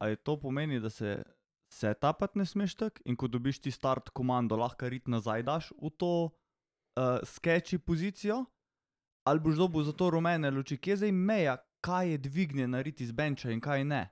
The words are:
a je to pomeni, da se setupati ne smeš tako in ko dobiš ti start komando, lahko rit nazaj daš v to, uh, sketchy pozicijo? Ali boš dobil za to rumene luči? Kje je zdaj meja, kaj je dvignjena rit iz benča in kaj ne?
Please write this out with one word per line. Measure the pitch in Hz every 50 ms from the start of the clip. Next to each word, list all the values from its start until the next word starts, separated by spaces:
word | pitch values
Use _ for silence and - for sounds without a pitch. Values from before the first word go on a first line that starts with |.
a | - 107
je | 107
to | - - - 151 147
pomeni, | 139 135 131 143 156 160 139 120
da | 107 110
se | - - 113 104 101 - - - - _ _ _ _ _ _ _
setupati | - - - 107 107 - - 143 156 - 202 196 - 202
ne | 196 165
smeš | - 202 202 180 -
tako | - - 214 - - -
in | 123 123 -
ko | 131 123
dobiš | 117 123 123 135 135 -
ti | - 139
start | 123 - - 131 131 127 - - -
komando, | 127 127 127 123 123 120 110 110
lahko | 110 117 123 - - 131 123
rit | 123 131 - 127
nazaj | 120 113 101 113 107 113 123
daš | 135 151 160 156 - -
v | - - 156
to, | - - 180 175 175 170 170 160 - _ _ _ _ _ _ _ _ _ _ _ -
uh, | 127 131 127 127 120
sketchy | - - - - - 170 165 175 - - 185
pozicijo? | 175 - - 170 156 175 202 190 - - 202 214 254 262 - _ _ _ _ _ _ _ _ _ _ _ _ _ _ - 135
Ali | 147
boš | 160 156 160 156 151
dobil | 185 185 160 156 147
za | 147
to | 151 - 180 180
rumene | 160 165 165 170 175 160 151 139
luči? | 135 135 135 - 147 131
Kje | - 185
je | 202
zdaj | 196 208 214
meja, | 196 185 185 202 220 208 165 143 127 - - _ _ _ -
kaj | 175 180 180 185 175
je | 156 143
dvignjena | 131 139 139 175 190 151 139 139 127 123 127 127
rit | 131 - - - 127
iz | 117
benča | 117 120 151 151 139 - - 123
in | 113 113
kaj | - 143 143 135 135
ne? | 147 147 131 90 -